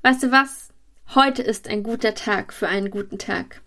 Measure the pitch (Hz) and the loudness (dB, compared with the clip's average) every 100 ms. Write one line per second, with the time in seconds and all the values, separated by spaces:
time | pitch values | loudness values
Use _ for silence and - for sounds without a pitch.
0 | 262 254 254 262 269 - - _ _ _ | 4 4 4 4 2 -8 -18 _ _ _
1 | - 269 269 262 - 214 - 208 208 233 | 0 4 4 4 -2 -4 -4 -4 -4 -2
2 | 220 208 - 202 - - 175 196 196 202 | -2 -2 -2 -2 -4 -6 -2 -2 -2 -6
3 | 196 196 - 175 185 - | -8 -10 -6 -6 -6 -14